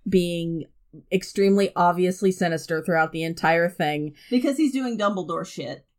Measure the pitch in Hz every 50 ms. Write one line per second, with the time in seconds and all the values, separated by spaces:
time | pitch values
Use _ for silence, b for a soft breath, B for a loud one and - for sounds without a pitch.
0 | _ 202 190 185 175 175 175 170 165 170 165 165 - - _ _ _ _ - 156
1 | - _ - 185 - - - - 196 196 196 202 202 185 - - 175 175 175 175
2 | 180 180 185 - 208 190 185 - 185 175 165 160 160 - 170 160 160 - 175 160
3 | 147 156 - 160 160 165 170 165 - 160 165 170 170 175 175 - 170 151 151 147
4 | 151 151 147 b b b - 247 247 311 277 277 320 277 247 269 262 247 233 220
5 | 208 202 208 190 165 151 165 165 165 - - - 180 - - - - _ _